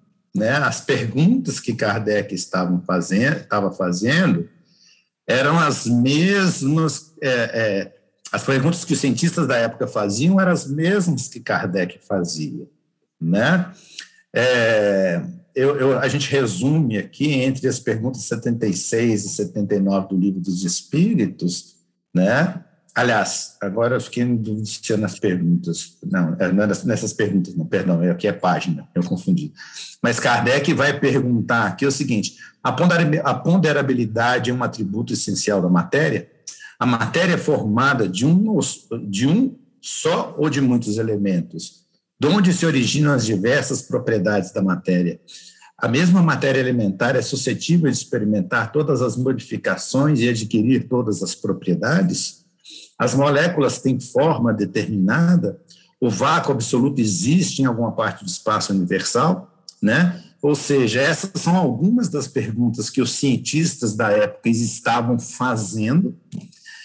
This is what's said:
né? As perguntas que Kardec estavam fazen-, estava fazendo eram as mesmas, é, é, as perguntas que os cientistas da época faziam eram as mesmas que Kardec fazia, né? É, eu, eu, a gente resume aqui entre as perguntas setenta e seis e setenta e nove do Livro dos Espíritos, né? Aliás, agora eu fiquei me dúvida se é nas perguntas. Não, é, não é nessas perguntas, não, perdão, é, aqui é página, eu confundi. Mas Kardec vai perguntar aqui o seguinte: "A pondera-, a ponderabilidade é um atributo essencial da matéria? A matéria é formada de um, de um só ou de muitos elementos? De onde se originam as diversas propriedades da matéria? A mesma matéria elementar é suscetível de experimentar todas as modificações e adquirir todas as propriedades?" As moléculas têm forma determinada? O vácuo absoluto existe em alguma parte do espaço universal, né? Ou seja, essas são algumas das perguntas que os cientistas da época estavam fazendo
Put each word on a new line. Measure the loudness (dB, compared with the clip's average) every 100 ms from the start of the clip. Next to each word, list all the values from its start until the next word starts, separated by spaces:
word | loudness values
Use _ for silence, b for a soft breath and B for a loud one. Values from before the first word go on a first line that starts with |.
| _ _ _
né? | -2 0 0
As | 0 -2
perguntas | -2 -2 0 2 4 4 0 -4
que | -4
Kardec | -2 -2 0 0 0 -2
estavam | -6 -4 -2 0 -2
fazen-, | 0 -2 0 2 2 0
estava | -2 -2 -2
fazendo | -2 -4 -2 0 2 2 0 -2 _ b b b b b _ -2
eram | 0 2 2
as | 2 0 0
mesmas, | 2 2 2 2 2 2 0 0 2 0 -2 -10 -6
é, | -2
é, | 0 0 0 0 -2 -4 -12 _ _ -8
as | -4
perguntas | 0 2 2 0
que | -2
os | 0
cientistas | 0 0 0 0 0
da | 0
época | 0 -2 -6
faziam | -2 -2 0 2 4
eram | 4
as | 2 -2
mesmas | -2 0 2 2 -2 -4
que | -8
Kardec | -4 -4 -2 -2 -4 -6 -4
fazia, | -2 -2 -4 -8 -10 -14 _ _ _ _ -8
né? | -2 2 2 2 -2 B B B B B _
É, | 0 2 2 4 4 2 2 2 0 -4 -12 -8
eu, | 0 0 2
eu, | 2 2
a | 0
gente | -2 0
resume | 0 0 0 0 2 2 0
aqui | -4 -4 -2
entre | 0 0 0 -2
as | -2
perguntas | -2 -2 -4 -6
setenta | -6 -4 -2 -2 -2
e |
seis | -2 -2 0 2 0
e | -2
setenta | -4 -4 -4 -2 0
e |
nove | 2 0 0
do | 0
Livro | 0 0
dos | -4 -4
Espíritos, | -4 -4 -2 0 2 2 0 -2 -4 -4 -10 _ _ _ _
né? | 0 2 2 0 -4 -14 _ _
Aliás, | -2 2 2 0 -4 -8 -8
agora | -6 0 0 0
eu |
fiquei | -2 -2
me | 0 0
dúvida | -2 -4 -4
se | -4 -2
é | -2
nas | -2 -2
perguntas. | -2 0 2 0 0 -6 -8 -14
Não, | -4 -2 0 0
é, | 0
não | 2
é | 2
nessas | 0 -2 -2 -4
perguntas, | -2 0 0 -2
não, | -4
perdão, | -2 -2 0 2
é, | 0
aqui | 0 -2
é |
página, | 0 0 0 -2 -6 -6
eu | -4
confundi. | -4 -4 0 -2 -2 B B B B -4
Mas | -2 0
Kardec | 2 2 2 2 2
vai | 2 2 2
perguntar | 2 2 2 0 0 0 0
aqui | 0 -2
o |
seguinte: | 0 0 -2 -4 B B B
"A | -4
pondera-, | 2 2 4 2 0
a | 0
ponderabilidade | -2 2 2 4 2 2 0 0 0 2 2 0
é |
um | -2
atributo | -2 -4 -4 -4 -4
essencial | -2 -2 -2 0 2
da | 2
matéria? | 2 2 0 0 -2 -6 _ B B B -4
A |
matéria | 0 0 0 0 2
é | 2
formada | 0 0 0 2 2 2 0
de | 0 4
um, | 4 4 2 0 -4 -10 -10 -6
de | 0 2
um | 4 2 -2 _ _
só | -10 -4 -2 -2 -2 -2
ou | 0
de | 2
muitos | 2 2 0 -2
elementos? | -2 -2 0 0 -2 -8 -12 -14 _ _ _ -4
De | 2
onde | 4 4
se | 2 2
originam | 2 0 2 2
as | 2
diversas | 0 0 2 0 0 -4
propriedades | -4 -4 0 0 2 0 -2
da | -2
matéria? | -2 0 0 0 0 -4 B B B B B -6
A | -2
mesma | 2 4 6
matéria | 4 2 2 2
elementar | 2 0 0 0 0 0
é |
suscetível | -2 -2 -4 -4 0 2 2
de | 0
experimentar | -4 -2 0 0 0 -2 -2
todas | -2 0 0
as | 0 0
modificações | -2 -2 -6 -6 -4 -4 -2 0 2 2
e | 2
adquirir | 0 0 0 2 2 0
todas | -2 -2 -2
as | -4
propriedades?" | -4 -4 -4 -2 -2 0 2 0 -2 -6 -10 _ _ B B B -4
As | 0 2
moléculas | 2 2 2 2 0 0
têm | 0 -2
forma | -2 2 2 2 0
determinada? | 0 -2 -2 -2 0 2 4 4 4 2 -4 b b b _
O | -2
vácuo | 0 2 2 0
absoluto | -2 0 0 0 0
existe | 0 0 2 2 2 0
em |
alguma | 0 0 -2
parte | -2 -4 -4
do | -8
espaço | -6 -2 -2 0
universal, | 0 0 0 0 2 2 0 -6 _ -20 -4
né? | 0 2 2 B B _
Ou | 0
seja, | 0 2 2 2 2
essas | 0 0 -4
são | -4 0 2
algumas | 2 2 2 2 0
das | -2 -4
perguntas | -4 -4 0 0 0 -2
que | -2
os | -2
cientistas | 0 0 0 0 0 0 0 -2 0
da | 2
época | 2 0 -2 0
estavam | 0 0 -2 0 0 0 -2
fazendo | -4 -4 -2 -2 -4 -2 0 0 0 -4 _ -16 B B B B